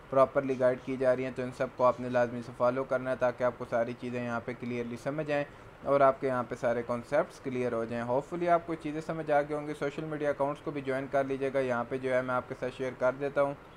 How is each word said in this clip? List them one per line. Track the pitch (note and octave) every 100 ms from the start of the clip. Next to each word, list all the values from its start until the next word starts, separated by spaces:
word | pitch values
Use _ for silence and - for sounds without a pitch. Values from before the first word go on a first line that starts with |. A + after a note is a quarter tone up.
| -
properly | C3 C3 C#3+ C3+ B2+
guide | B2+ B2
की | C3+ C3
जा | C3
रही | B2+
हैं। | C3
तो | B2
इन | B2+
सब | B2+ B2+ -
को |
आपने | B2 B2 B2
लाजमी | B2 A#2+ A#2+
से | A#2+
फॉलो | B2 B2 C3
करना | C3+ B2+ C3
है | B2+
ताकि | B2 A#2
आपको | B2 A#2+ B2
सारी | A#2+ A#2
चीज़ें | B2 B2 B2
यहाँ | A#2+ A#2
पे | B2+
clearly | A#2+ A#2+ A#2+ A#2 A#2
समझ | C#3 D3+ D3
आएँ | C#3+ C#3+ - - - C#3
और | C#3
आपके | C3+ C3 C#3
यहाँ | B2
पे | A#2+ B2
सारे | B2 A#2+
concepts | A#2+ A#2+ - D3 F#3+ -
clear | C3+ B2 B2
हो | A2+ A#2
जाएँ। | A#2+
Hopefully | A#2+ C3 C#3+ F3 F3
आपको | E3+ E3 D#3+
चीज़ें | D3 D#3
समझ | D#3 E3 D3+
आ | D3
गई | D3
होंगी। | D3 D3
Social | D3 C#3+ D#3+
media | D#3 D3 D3
accounts | C#3+ C#3 D3
को | D#3+
भी | D3
ज्वाइन | C3 C3 C3+
कर | C#3 C3+
लीजिएगा, | C3+ C3+ C3+
यहाँ | C3 A#2+
पे | A#2+ C3
जो | C3
है | B2+
मैं | B2+
आपके | B2+ B2
साथ | C3 B2+
share | - C3 A#2
कर | B2+
देता | C3+ C#3 C#3+
हूँ। | C#3+ C#3+ -